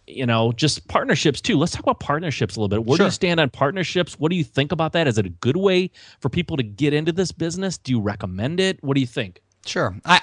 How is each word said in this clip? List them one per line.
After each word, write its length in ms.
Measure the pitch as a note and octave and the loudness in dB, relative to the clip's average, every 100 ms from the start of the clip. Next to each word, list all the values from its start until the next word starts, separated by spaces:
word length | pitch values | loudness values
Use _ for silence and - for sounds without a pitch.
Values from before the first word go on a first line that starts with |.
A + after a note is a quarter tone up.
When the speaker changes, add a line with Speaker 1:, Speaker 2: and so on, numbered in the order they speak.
| - | -14
Speaker 1:
you 200 | F#2 A#2+ | -4 0
know, 260 | A#2 A#2 | 2 2
just 340 | A#2+ D3+ - - | 2 0 0 0
partnerships 520 | - A#3 D#3+ D#3 C3 | 0 2 2 2 0
too. 160 | - D#3+ | 0 2
Let's 160 | E3+ | 2
talk 100 | - | 0
about 180 | C#4+ - | -2 -2
partnerships 560 | - D3 E3+ - A2+ A2+ | -2 -2 -2 -2 -2 -2
a 40 | |
little 80 | G2+ | -2
bit. 160 | G#2 | 0
Where 120 | A2+ D#3+ | 2 4
do 60 | |
you 40 | F#3 | 4
Speaker 2:
Sure. 40 | |
Speaker 1:
stand 280 | - F3+ E3 | 2 0 2
on 100 | C#3 | 2
partnerships? 640 | - C#3 F#3+ E3 F3+ E3+ - | 2 0 0 -2 -2 -2 -2
What 120 | D3+ | -2
do 60 | F3+ | 0
you 80 | |
think 260 | C#3 - D3 | 0 -2 0
about 200 | D#3+ D#3+ | 0 0
that? 140 | E3+ D3 | 0 2
Is 80 | A2 | 0
it 80 | F#2+ | -2
a 40 | |
good 260 | E2+ A#2 E3+ | -2 0 2
way 340 | G3 F3+ F#3 - - - | 2 2 0 -6 -20 -8
for 80 | - | -4
people 280 | F3 E3 D3 | -2 -2 -4
to 60 | |
get 300 | A2 G2+ D3 | -4 -2 0
into 200 | D3 D#3+ | 2 0
this 180 | E3 F3+ | 0 -2
business? 460 | - E3 F3+ F#3+ - | -2 -4 -2 -4 -4
Do 140 | - | -2
you 80 | A#2+ | 0
recommend 580 | G#2 G2+ F#2+ F#2 B2 F3+ | 0 -4 -6 -4 -2 0
it? 220 | F#3+ F3+ | -2 -2
What 120 | C#3 | 0
do 60 | C#3 | 0
you 60 | B2+ | 0
think? 340 | C#3 G2 - _ _ | -4 -8 -10 _ _
Speaker 2:
Sure. 300 | - F#3+ A#2+ F#2+ | -8 -4 -2 -4
I, 140 | - F3 | 0 4